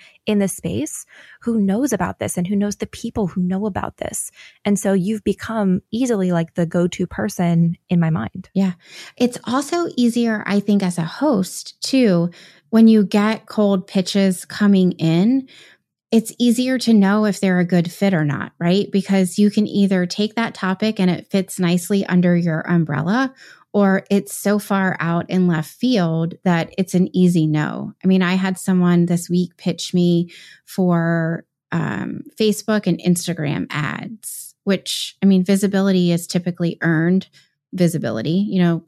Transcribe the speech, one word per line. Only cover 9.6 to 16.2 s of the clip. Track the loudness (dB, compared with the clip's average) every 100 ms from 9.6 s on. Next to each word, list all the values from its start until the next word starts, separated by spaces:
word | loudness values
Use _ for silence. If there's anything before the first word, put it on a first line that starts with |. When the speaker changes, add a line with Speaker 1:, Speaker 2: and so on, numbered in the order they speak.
| -2 -4 -2 0
Speaker 2:
easier, | 0 2 0 -2 -2
I | -2
think, | 2 0
as | 0 -2
a |
host | -6 -2 0 0 -2 -8 -16 -12
too, | -2 2 4 4 0 -6 -20 _ _
when | 6 8
you | 6
get | 4 2 0 -2 -6
cold | 0 2 0 -2
pitches | -2 0 0 0 0
coming | -6 0 4 4 4
in, | 2 2 2 2 0 -2 -14 -20 _ _ _ -2
it's | 0